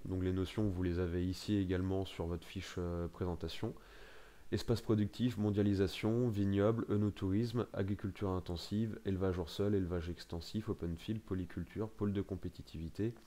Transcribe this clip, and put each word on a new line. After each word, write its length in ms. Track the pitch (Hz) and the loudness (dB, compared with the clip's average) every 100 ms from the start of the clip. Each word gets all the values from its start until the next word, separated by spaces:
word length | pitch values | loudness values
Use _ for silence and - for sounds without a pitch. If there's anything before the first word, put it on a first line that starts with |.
| 101 | -4
Donc 180 | 92 | 0
les 80 | 92 | 2
notions, 360 | 92 92 - 107 | 2 0 2 0
vous 140 | 90 | 2
les 160 | 90 87 | 0 2
avez 260 | 90 87 | 0 2
ici 320 | 92 92 - 104 | 0 -2 0 2
également 480 | 92 92 95 95 | 4 2 2 0
sur 220 | 95 - 85 | -2 -4 -4
votre 200 | 87 - | -4 -6
fiche, 280 | 95 - - | -10 -6 -4
euh, 280 | 87 87 85 | -2 -2 -4
présentation. 640 | - 90 85 82 - 113 - - - - - - - - | -2 -2 -2 -4 -4 -4 -6 -14 -18 -16 -18 -18 -16 -4
Espace 280 | 107 - 113 | -2 2 0
productif, 580 | - 107 104 - 123 107 | 4 4 2 2 0 2
mondialisation, 880 | 107 104 104 98 95 - 110 117 123 | 2 4 4 6 4 2 2 4 2
vignoble, 560 | 101 98 98 104 117 - | 4 4 6 6 4 2
œnotourisme, 760 | 104 104 - 98 101 117 117 104 | 2 2 0 0 2 2 0 -2
agriculture 580 | - 98 101 101 - 101 | -2 -2 0 -2 -2 0
intensive, 680 | 92 87 85 - 104 110 - 101 | 0 -2 -6 -2 0 0 -2 -2
élevage 320 | 92 95 90 | 2 2 2
hors 100 | 80 | -2
sol, 280 | - 101 101 | 0 2 2
élevage 340 | 90 87 85 | 2 0 -2
extensif, 580 | 85 - 85 - 107 107 | -6 -6 -8 -4 -4 -2
open 280 | 95 85 82 | -4 -2 -4
field, 240 | - 110 | -4 -6
polyculture, 680 | - 92 90 - 82 95 107 | -2 -4 -2 -6 -6 -4 -6
pôle 240 | - 101 | -2 0
de 80 | 98 | 0
compétitivité, 920 | 95 92 90 - - 80 80 - 110 120 | -2 -4 -4 -8 -10 -8 -6 -2 -2 -2